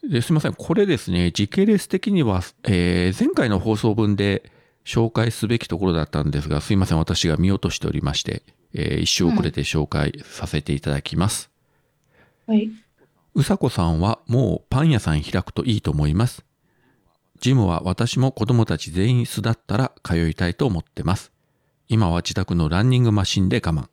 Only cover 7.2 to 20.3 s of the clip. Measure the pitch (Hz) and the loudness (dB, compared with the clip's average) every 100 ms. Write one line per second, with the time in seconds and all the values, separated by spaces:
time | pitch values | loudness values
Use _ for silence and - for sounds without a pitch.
7.2 | 85 76 90 95 - - 80 76 71 76 | 0 2 2 0 -2 -4 -4 -4 -4 -4
8.2 | - - _ _ _ - 76 76 85 - | -6 -8 _ _ _ -6 -4 -2 -2 0
9.2 | 87 80 80 76 69 80 73 78 73 - | 2 2 -2 -4 -4 -2 -2 -2 -4 -6
10.2 | - - - 76 - 71 76 71 - 82 | -16 -12 -6 -6 -4 -4 -2 -4 -4 -2
11.2 | 95 - - _ _ _ _ _ _ _ | -2 -2 -10 _ _ _ _ _ _ _
12.2 | _ _ - 214 220 - _ _ _ _ | _ _ 0 0 0 -8 _ _ _ _
13.2 | _ - 139 202 135 - 82 80 95 113 | _ -2 0 0 0 0 0 2 0 -2
14.2 | - 117 117 82 _ 127 160 127 - 78 | -2 0 2 -2 _ 2 4 2 2 0
15.2 | 73 90 - - - 107 - 73 73 80 | 0 -4 -4 -4 -2 0 0 0 2 2
16.2 | 123 - _ _ _ _ _ _ _ _ | 0 -4 _ _ _ _ _ _ _ _
17.2 | _ _ 123 131 98 82 80 90 117 - | _ _ 0 4 4 2 -2 -2 -2 2
18.2 | 131 - 110 123 - 80 - 82 104 123 | 0 0 0 2 2 -2 -4 -2 2 2
19.2 | 117 - 110 113 _ 104 131 - - 85 | 0 -4 -2 -4 _ -2 -2 -4 -2 0
20.2 | 85 | 0